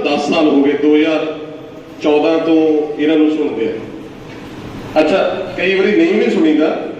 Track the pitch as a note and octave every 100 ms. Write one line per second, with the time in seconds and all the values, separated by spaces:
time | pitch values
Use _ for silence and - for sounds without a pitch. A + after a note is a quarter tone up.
0 | D3 C#3+ - E3 D3+ C#3 C#3+ C#3+ D3+ D3+
1 | D#3+ D#3 D#3 D3+ - - - - - -
2 | D#3+ D3 D#3+ D#3+ D#3+ D#3+ D#3 D3+ D3 C#3+
3 | D3+ D#3 D3+ D3 C3+ A2+ A2 - - -
4 | - - - - - - - - - -
5 | D#3 F#3+ - - - - F#3 F#3+ G#3 E3+
6 | E3+ G#3+ A#3 E3 D#3+ D3+ D#3 - -